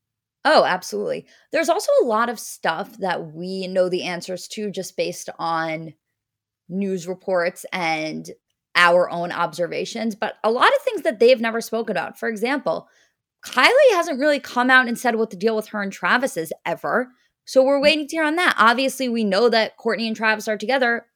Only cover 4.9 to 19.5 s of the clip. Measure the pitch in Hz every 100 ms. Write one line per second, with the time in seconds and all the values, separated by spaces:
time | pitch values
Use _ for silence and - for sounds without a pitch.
4.9 | - 170 170 - - 165 165 160 160 165
5.9 | - _ _ _ _ _ _ - 185 196
6.9 | 190 170 180 - 185 170 - - 185 165
7.9 | 156 156 160 165 - _ _ _ 170 175
8.9 | 175 175 170 175 156 170 156 165 151 180
9.9 | 233 226 202 220 - 208 240 415 539 -
10.9 | 427 320 208 233 254 226 226 - 226 220
11.9 | 180 127 - 233 214 233 285 - 165 -
12.9 | _ _ _ _ _ - - 294 508 554
13.9 | 370 339 262 302 285 - 247 254 262 233
14.9 | 233 247 226 220 180 214 220 214 214 196
15.9 | - 180 240 262 - 160 - - 165 147
16.9 | 185 254 _ _ _ - 262 269 277 294
17.9 | 311 294 320 302 330 349 - 220 240 269
18.9 | 262 262 233 214 190 240